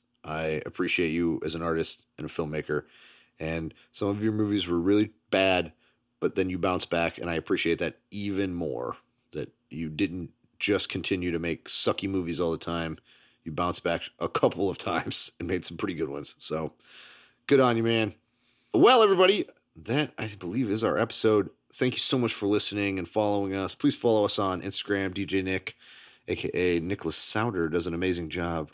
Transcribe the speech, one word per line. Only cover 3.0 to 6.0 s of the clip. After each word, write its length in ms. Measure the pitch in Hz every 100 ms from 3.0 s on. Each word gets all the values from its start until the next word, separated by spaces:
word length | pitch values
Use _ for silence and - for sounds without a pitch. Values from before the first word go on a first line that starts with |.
| - - _ -
and 340 | 80 82 80 - _
some 160 | - 101
of 140 | 101
your 100 | 110
movies 340 | 107 107 104 87
were 120 | 87
really 320 | 87 104 107 - -
bad, 420 | 98 95 90 82 - _ _